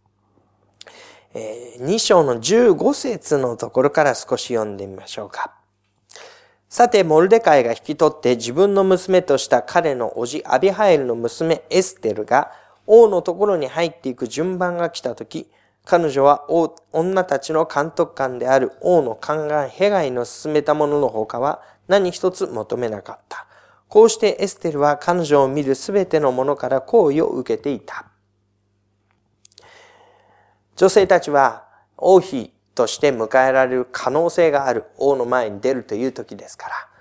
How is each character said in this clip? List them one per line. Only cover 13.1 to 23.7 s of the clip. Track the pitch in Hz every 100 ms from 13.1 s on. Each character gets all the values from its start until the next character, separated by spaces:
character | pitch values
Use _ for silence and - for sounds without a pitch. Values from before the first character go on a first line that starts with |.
| 180
と | 175
こ | 175 208
ろ | 175
に | 131
入 | 156 170
っ | -
て | 135
い |
く | 120 117
順 | 131 180 180
番 | 180 170
が | 170
来 | -
た | 127
と | 110
き、 | 110 156 - _ _ _ -
彼 | 175 160
女 | 135
は | 139 143 -
王、 | 165 160 - _
女 | 160 180 190
た | 180 139
ち | -
の | 156
監 | 160 143 156
督 | 165 165
官 | - 135 123
で | 123
あ | 135
る | 127 -
王 | 175 175
の | 123 110
宦 | - 156 151
官 | 151 131
ヘ | - 202
ガ | 190
イ | 139
の | 123 117
勧 | - 156
め | 151
た | 147
も | 151 147
の | 147
の | 131
他 | 110 110 120
は | 139 - - _ -
何 | 202 180
一 | - 185
つ | - 196
求 | 113 107 117
め | 117
な | 104
か | -
っ | - _
た。 | - - _ _